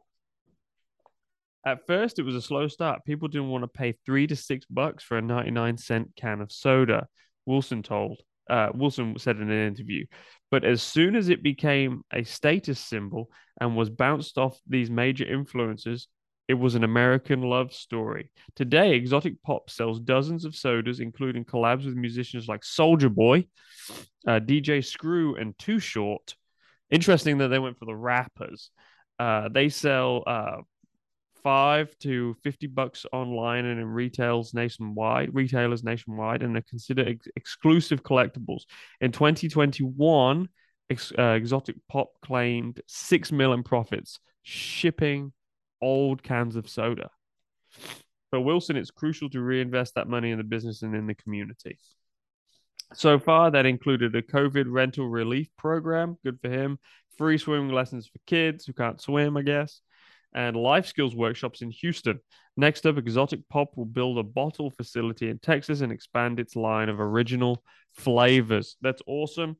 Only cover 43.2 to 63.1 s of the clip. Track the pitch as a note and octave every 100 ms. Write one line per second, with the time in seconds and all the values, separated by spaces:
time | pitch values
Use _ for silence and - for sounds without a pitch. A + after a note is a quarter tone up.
43.2 | - D3 C3+ B2 - B2 A2+ - - -
44.2 | _ _ - - - - E3+ - D3+ C#3+
45.2 | C#3 - _ _ _ _ B2+ C3+ C#3 C3
46.2 | - A#2+ A#2 A2+ - - A2+ A#2 - _
47.2 | _ _ _ _ _ - - - _ _
48.2 | _ C3 C3 E3+ E3+ C#3+ - - D#3 D#3
49.2 | C#3+ C3 B2 C3 B2 B2 B2 - - A#2+
50.2 | A#2 A2 A2 A2+ A#2 G#2+ A2 G#2+ G#2+ G#2
51.2 | A2 G#2 G2+ A#2 - - _ _ _ _
52.2 | _ _ _ _ _ - - - D#3 C#3+
53.2 | E3 D#3+ E3 C#3+ C3 B2 C#3+ B2+ A#2 A#2
54.2 | - C#3 C#3+ C#3+ B2+ B2+ C3 C#3+ B2 A#2
55.2 | A2+ C3 D#3 _ D#3 D#3+ D#3+ E3 E3+ E3+
56.2 | C3 B2+ B2+ C3 C#3 C#3 _ _ _ -
57.2 | D#3 D#3 - D3 C#3 C3 B2+ B2+ G#2+ -
58.2 | - E3 D#3+ D#3 - - A#2 - - C#3+
59.2 | D3 D3 C#3 D3 D3 - _ _ _ _
60.2 | _ B2 A#2+ A#2 B2 D#3+ D#3+ - C3+ A#2
61.2 | A2+ A#2 G2+ - A#2 A#2+ E3+ - A#2+ -
62.2 | - _ _ - D3 - D#3+ C#3+ A#2